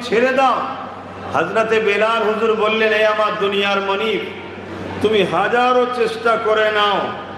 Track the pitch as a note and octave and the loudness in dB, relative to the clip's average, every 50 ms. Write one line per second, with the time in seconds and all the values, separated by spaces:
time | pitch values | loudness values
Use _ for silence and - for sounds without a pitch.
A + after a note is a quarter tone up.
0 | - - G3 A3+ B3 C4 B3+ C4+ C4 B3+ A3 - E3 - - - - - - - | -4 -2 0 2 2 2 4 4 2 2 2 0 -4 -6 -8 -10 -10 -12 -12 -14
1 | - - - - - - - C#3 E3+ F3+ G3 A3 A3 A3 A3 A3 G3 G3+ G3+ G3+ | -14 -14 -14 -12 -8 -4 -2 -2 0 0 0 0 0 2 2 2 2 2 2 2
2 | G#3+ A3 A3+ A3+ G#3+ G#3 G#3+ G#3 A3+ A3 A3 G3+ G#3 G#3+ G#3+ A3 A3 G#3+ G#3+ G#3+ | 2 2 2 0 0 0 0 0 0 0 0 2 0 0 2 2 2 2 2 4
3 | G#3+ G#3+ G#3+ G#3+ G#3+ G#3 - - G3 G3+ G3+ G3+ G3+ G3+ G3 G3 G3 G3 G3 G3 | 4 2 2 2 0 0 0 0 -2 0 0 0 0 0 0 0 0 -2 -2 -2
4 | A3 A3 G3+ E3+ - - - - - - - - - - - - - - - - | -2 -2 -2 -4 -4 -6 -10 -12 -12 -14 -14 -12 -12 -12 -10 -10 -10 -8 -4 -2
5 | - G#3+ A3 G#3 F3+ D3 D#3+ F3 G3+ G#3 A#3 A#3+ B3 B3 B3 B3 B3 B3 B3 A#3+ | 0 2 2 2 2 2 2 0 0 2 2 2 4 4 4 4 2 2 0 0
6 | A3+ A3 A3 - A#3 A#3 A3 G#3+ - G#3+ G#3+ G#3+ G#3+ G#3+ G#3+ G#3 G#3 G#3 G3 E3+ | -2 -2 -2 -2 0 0 0 2 2 2 2 2 2 2 2 2 2 2 0 0
7 | C#3 A#2+ A2+ - - - - | -2 -4 -6 -8 -12 -12 -12